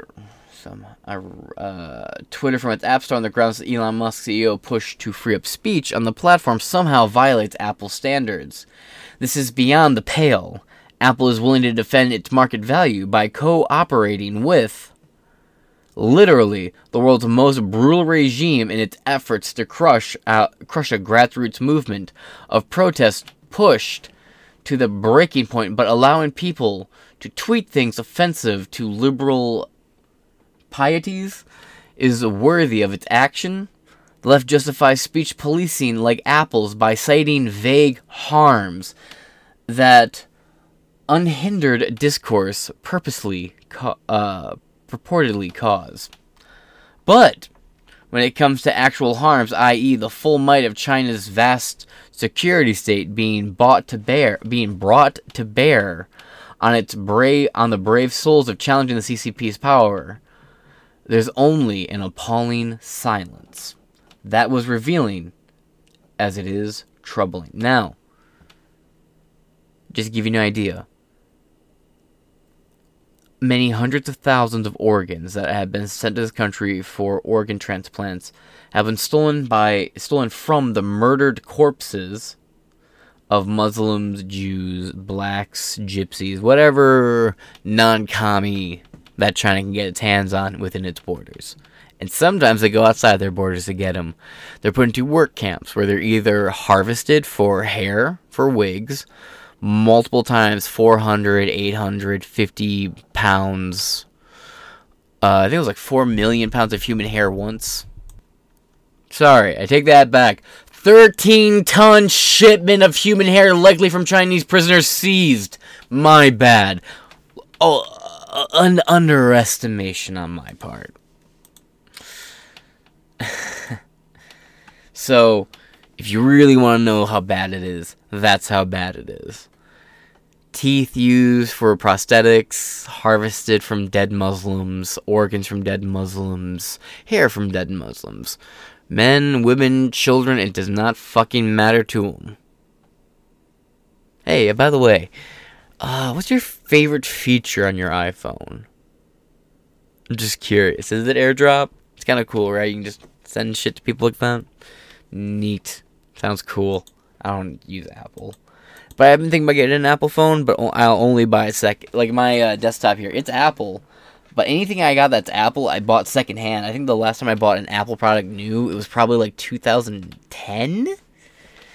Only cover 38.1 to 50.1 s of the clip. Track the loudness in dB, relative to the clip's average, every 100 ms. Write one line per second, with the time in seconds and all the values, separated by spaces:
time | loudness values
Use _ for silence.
38.1 | -16 -2 4 4 4 0 -10 -16 -20 -20
39.1 | -20 -20 _ _ _ -8 2 6 8 6
40.1 | -2 -20 _ _ _ _ _ _ _ -2
41.1 | 0 0 -2 -4 -2 0 0 -2 -2 -2
42.1 | -4 -2 -2 -2 -6 -12 -16 -10 -8 -8
43.1 | -10 -8 -8 -10 -18 _ -10 -10 -8 -6
44.1 | -4 -4 -8 -14 -16 _ _ _ -18 -4
45.1 | -2 0 -2 -8 -4 -2 -2 -6 -20 -20
46.1 | _ _ _ _ _ _ _ _ _ 2
47.1 | 6 6 4 -10 _ _ _ _ _ _
48.1 | -2 -2 0 0 2 -2 0 0 0 -2
49.1 | 0 2 2 0 2 2 2 0 0 -4